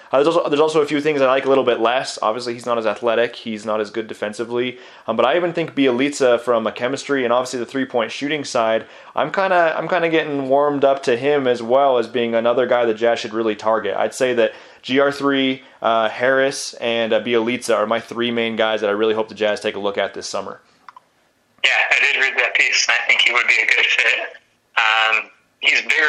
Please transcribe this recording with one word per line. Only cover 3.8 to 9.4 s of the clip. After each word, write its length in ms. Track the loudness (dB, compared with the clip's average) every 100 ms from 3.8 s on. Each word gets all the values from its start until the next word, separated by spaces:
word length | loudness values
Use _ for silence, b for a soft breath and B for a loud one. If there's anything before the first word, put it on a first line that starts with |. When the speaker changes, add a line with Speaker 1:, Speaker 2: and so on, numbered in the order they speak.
Speaker 1:
as 100 | -2
good 180 | -4 -8
defensively. 720 | -6 -8 -6 -6 -4 -4 -6 B B -6
Um, 100 | 0
but 80 |
I 120 | 2 2
even 160 | 0
think 200 | -4 -6
Bjelica 640 | 0 2 2 0 2 2 2
from 260 | 2 0 0
a 60 |
chemistry 520 | -4 -4 -4 -4 -2
and 80 | 2
obviously 280 | 2 0 -6
the 60 | -6
three-point 460 | -4 -2 -2 -2
shooting 320 | -4 -6 -6
side, 420 | -4 -2 0 0 -2 B B -4
I'm 160 | -2
kinda, 420 | -2